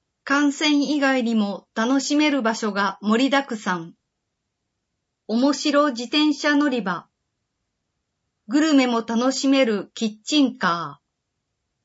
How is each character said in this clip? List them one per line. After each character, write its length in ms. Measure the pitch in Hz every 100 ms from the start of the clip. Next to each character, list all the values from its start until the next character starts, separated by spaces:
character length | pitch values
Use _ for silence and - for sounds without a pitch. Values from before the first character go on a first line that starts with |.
| _ _
観 300 | - 277 285
戦 300 | 277 302 294
以 180 | 262 294
外 240 | 269 262
に 100 | 233
も 320 | 226 202 190 -
楽 260 | - 233 277
し 140 | 269
め 160 | 294 302
る 100 | 277
場 140 | 226
所 180 | 220 220
が 260 | 196 196 190
盛 220 | 208 226
り 60 | 269
だ 120 | 277
く 140 | 277 220
さ 180 | 202
ん。 200 | 180 165 - _ _ _ _ _ _ _ _ _ _ _ _ -
面 260 | 226 277
白 380 | 277 302 285 294
自 140 | 233
転 300 | 240 302 302
車 200 | 294 302
乗 140 | 285 294
り 140 | 254
場。 260 | 190 170 - _ _ _ _ _ _ _ _ _ _ _ _ _ -
グ 140 | 277
ル 140 | 311
メ 120 | 277 247
も 140 | 233
楽 320 | 226 226 254
し 160 | 254 269
め 160 | 269
る 260 | 240 202 -
キ 120 | - 220
ッ 100 | 214
チ 180 | - 294
ン 160 | 254 -
カ 420 | 180 170 151 143 _ _ _ _ _ _ _ _